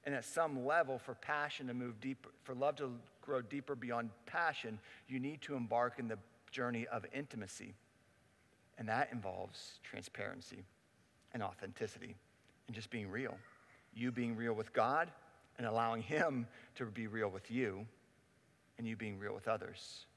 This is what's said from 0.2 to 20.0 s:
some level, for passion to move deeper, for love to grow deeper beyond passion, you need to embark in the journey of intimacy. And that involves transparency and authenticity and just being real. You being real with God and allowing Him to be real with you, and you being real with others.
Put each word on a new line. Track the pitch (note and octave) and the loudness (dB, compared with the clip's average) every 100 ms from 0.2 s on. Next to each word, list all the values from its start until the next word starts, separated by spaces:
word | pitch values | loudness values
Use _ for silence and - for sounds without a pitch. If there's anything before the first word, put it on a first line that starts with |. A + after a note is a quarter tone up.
some | A2+ E3 D#3+ C3+ | 0 2 4 2
level, | C3 D#3+ C#3+ B2+ | 4 6 6 2
for | - | -4
passion | A#2+ - D3 D3 - C3 | -6 0 2 0 -2 -4
to | |
move | B2 B2 G#2+ | -2 -2 -4
deeper, | C3 C3+ - - | -4 -6 -10 -16
for | - | -8
love | B2+ C#3+ D3 | 2 2 2
to | C3+ A#2+ A#2 - | -4 -4 -12 -16
grow | - C3 | 0 0
deeper | A2+ C#3+ C3 | 0 -4 -2
beyond | C3 A#2+ A#2 A#2 G2 | -4 0 0 0 -6
passion, | - E3+ E3 D3 A#2 G#2+ - - - | -4 2 2 2 -6 -6 -10 -20 -4
you | B2+ | -2
need | C3+ D3+ | -2 -4
to | - | -4
embark | C#3 A2+ A#2 A#2+ - | -2 4 4 4 2
in | A#2 | -4
the | G#2+ - - - | -4 -8 -20 -8
journey | - B2 A#2+ A#2 | 0 0 0 0
of | A#2 - | -4 -4
intimacy. | C3+ D3 A2+ G2 - G2+ G#2 _ _ - - - _ - _ - - | -6 -6 -6 -8 -8 -10 -14 _ _ -20 -20 -20 _ -20 _ -20 -6
And | A2 | 0
that | A#2 C#3+ | 2 2
involves | A#2+ G2 F#2 G2+ - - - | 0 -4 -4 -6 -8 -14 -14
transparency | - G#2+ G#2+ - G2+ F#2 - G2 G2 _ _ _ _ _ - | -12 -10 -10 -6 -6 -6 -12 -14 -16 _ _ _ _ _ -8
and | A#2 | -2
authenticity | G2 F#2 G2 - G#2+ - F#2+ F#2+ _ _ - _ - | -2 -2 -10 -4 -4 -4 -12 -12 _ _ -20 _ -10
and | |
just | A2+ A2 | -8 -4
being | A#2+ G2 | -4 -2
real. | G#2+ B2+ G2 - - - - - | -2 -4 -6 -14 -20 -20 -20 -16
You | A#2 B2 | 0 0
being | B2 A#2 A2+ | 2 2 2
real | A#2 | 2
with | A2 G#2+ | 2 2
God | B2+ A#2 D3 E3+ - - - - - | 6 6 6 4 -2 -20 -20 -18 -2
and | A#2 | 2
allowing | A2+ A#2 A2+ | 6 6 4
Him | A2 D3+ E3 C3 A#2 - - | 2 4 4 4 -2 -8 -16
to | - | -6
be | A#2+ G#2 | -4 -2
real | A2 A2 G#2 | -2 2 2
with | F#2+ - | 0 -2
you, | A#2+ A#2 F#2+ A2+ - - - - - _ _ _ - | 2 2 0 -8 -12 -20 -20 -20 -20 _ _ _ -6
and | A#2 | -4
you | |
being | A2 A2 G2 | -2 -4 -2
real | G2+ | -4
with | G2+ A2 | -2 2
others. | A2 F#2+ - - - | 2 0 -10 -12 -14